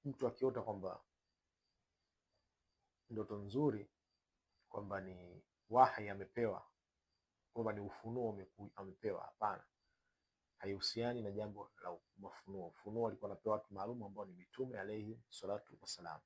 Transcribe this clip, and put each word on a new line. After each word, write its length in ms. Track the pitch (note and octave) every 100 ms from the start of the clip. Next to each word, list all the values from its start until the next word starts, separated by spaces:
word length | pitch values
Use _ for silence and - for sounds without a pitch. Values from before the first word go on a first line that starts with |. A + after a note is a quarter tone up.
mtu 220 | C#3+ - B2+
akiota 360 | - C3 B2+
kwamba 380 | G#2+ G2+ F#2 F2+ _ _ _ _ _ _ _ _ _ _ _ _ _ _ _ _ _ _ _ _ _
ndoto 260 | A2 G#2 G#2
nzuri 540 | G2+ A#2+ D3+ G#2+ G2+ _ _ _ _ _ _ _ _
kwamba 320 | G#2 G2+ G2
ni 440 | F#2 F2+ F2 F2+ _ _ _
wahi 380 | A#2+ B2+ - G#2
amepewa, 600 | G2 F#2+ - A2+ F2+ - _ _ _ _ _ _ _ _
kwamba 200 | A#2 A2
ni 80 | G#2
ufunuo 500 | G2 - A2+ A#2+ A#2
umeku-, 400 | G2+ F#2 - G2+ -
amepewa. 480 | F#2+ F#2 A2 F2+
Hapana, 400 | - - G#2+ F#2 - _ _ _ _ _ _ _ _ _
haihusiani 640 | G2 G2 - A2+ A#2 A#2+
na 80 | G#2
jambo 400 | G2+ G#2 G2+ G2 -
la 160 | F2+ F2 _ G2
mafunuo. 500 | G2 - - G2 E2+
Ufunuo 400 | - G2+ A2 A2+
alikuwa 220 | F#2+ G2+
anapewa 240 | G2 A2
watu 200 | G#2+ -
maalum 280 | G2+ G#2 B2
ambao 220 | G2+ G2
ni 80 | G2
mitume 480 | F2+ F2+ - C3 A2
alayhi 420 | G2 G#2+ G#2 A2+ -
salatu 500 | - G2 G2+ - -
wassalam. 400 | - - E2+ D#2